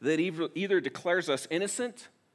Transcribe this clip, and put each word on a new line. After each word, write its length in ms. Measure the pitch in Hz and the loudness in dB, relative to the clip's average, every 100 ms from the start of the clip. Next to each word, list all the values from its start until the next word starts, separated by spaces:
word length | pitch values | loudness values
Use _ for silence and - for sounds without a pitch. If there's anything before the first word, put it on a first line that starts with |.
that 180 | 127 156 | 0 2
either, 300 | 180 165 160 | 0 0 -4
either 240 | 165 196 185 | -2 2 2
declares 520 | - - 175 180 156 | 2 -4 0 2 2
us 180 | 135 - | -2 0
innocent 600 | 165 196 - 247 - - _ _ | -2 -2 -2 -4 -6 -20 _ _